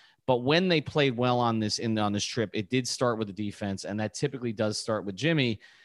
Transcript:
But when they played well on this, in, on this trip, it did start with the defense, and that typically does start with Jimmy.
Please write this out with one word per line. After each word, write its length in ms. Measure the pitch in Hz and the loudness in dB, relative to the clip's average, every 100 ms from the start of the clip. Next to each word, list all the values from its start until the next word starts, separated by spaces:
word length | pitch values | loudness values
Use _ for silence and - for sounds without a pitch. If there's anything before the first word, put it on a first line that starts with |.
| - _ - | -20 _ 0
But 120 | 123 | 0
when 300 | 123 160 185 | 4 2 4
they 120 | 165 | 2
played 360 | - 156 139 117 | 0 2 2 4
well 220 | 123 123 | 2 4
on 220 | 120 113 | 2 2
this, 180 | 107 - | 0 0
in, 180 | 117 110 | 0 2
on 140 | 104 | 2
this 120 | 104 | 0
trip, 260 | - - 107 | -2 -2 -2
it 160 | 110 101 | -2 0
did 180 | 127 123 | -2 -2
start 300 | - 123 110 | 0 0 0
with 100 | 107 | -4
the 60 | |
defense, 500 | 92 104 - 104 95 | -4 -8 -4 -6 -4
and 160 | 80 104 | -6 -4
that 140 | 107 | -4
typically 400 | - 143 135 120 | -2 -4 -4 -6
does 240 | 107 110 101 | -2 -2 -2
start 260 | - 107 | -2 -4
with 100 | 92 | -4
Jimmy. 460 | 95 147 160 123 107 - - | -4 0 2 2 -2 -10 -20